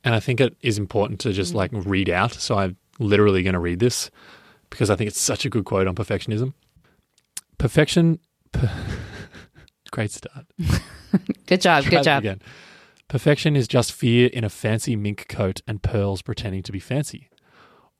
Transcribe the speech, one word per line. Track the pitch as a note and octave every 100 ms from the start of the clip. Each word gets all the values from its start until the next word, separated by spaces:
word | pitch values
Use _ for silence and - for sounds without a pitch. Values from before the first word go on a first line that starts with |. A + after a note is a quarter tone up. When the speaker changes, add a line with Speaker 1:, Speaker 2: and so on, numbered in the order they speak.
Speaker 1:
and | B2
I | A2+
think | - B2
it | B2+ -
is | A#2+ G#2
important | G2 G2+ G#2 G2+
to | A#2
just, | F#2+ F2
Speaker 2:
Mm. | A2
Speaker 1:
like, | F#2
read | G#2+ F#2 F#2+ F#2+
out. | F2 A2
So | - - G#2
I'm | F#2+ F#2 _ -
literally | G#2+ G2+ G#2 F#2+
gonna | F#2 F2+
read | F2 F2
this | B2 - - _ - - _ _ -
because | - G#2+
I | G2+
think | G#2
it's | -
such | - A#2+
a | B2+
good | A#2
quote | F#2+ G2 F#2+
on |
perfectionism. | F#2+ G#2 G2+ - G#2+ B2+ - _ _ _ _ _ _ _ - - -
Perfection, | A#2+ - D3+ F3 E3 E3 _ _ _
per-, | - A#2+ - - - - - -
<laughs> | - - _ _ _ -
great | - G#2
start. | - - C3+ - -
Speaker 2:
<laughs> | - - - - - E3 - - -
Good | F3+
job, | F#3 D#3
Speaker 1:
Try | C#3
Speaker 2:
good | F3
Speaker 1:
that |
Speaker 2:
job. | C#3+ C#3
Speaker 1:
again. | G#2 G2 - - - - _ _ -
"Perfection | C3 D#3 D3 D#3 C#3+
is | A#2
just | B2+ A2+
fear | - B2 A#2+ B2
in | B2
a | G#2+
fancy | - A2 A2 - A2
mink | G#2 G2+ -
coat | - F#2+ F#2+ -
and | G#2+
pearls | - G#2+ G2+ F#2+
pretending | - - G#2 F#2+
to | F2+
be | G2
fancy. | - C3 C#3+ - - _ _ _ - _ _